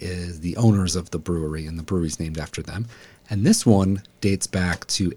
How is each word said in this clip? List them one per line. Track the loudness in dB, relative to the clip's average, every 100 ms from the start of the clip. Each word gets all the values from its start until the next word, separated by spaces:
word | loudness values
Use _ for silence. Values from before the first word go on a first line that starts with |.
is | -6 -8 -8 -6
the | -6 4
owners | 6 6 4 -2
of | -4
the | -6
brewery, | -2 -2 -2 -4 -6
and | -8
the |
brewery's | -2 -2 -2 -4
named | -6 -6
after | -8 -10
them. | -8 -8 -10 -12 -20 -18 -6
And | 2
this | 4 4 6
one | 6 4 0 -6 -4
dates | 0 0 -2
back | -2 -2 -2 -4
to | -2 -2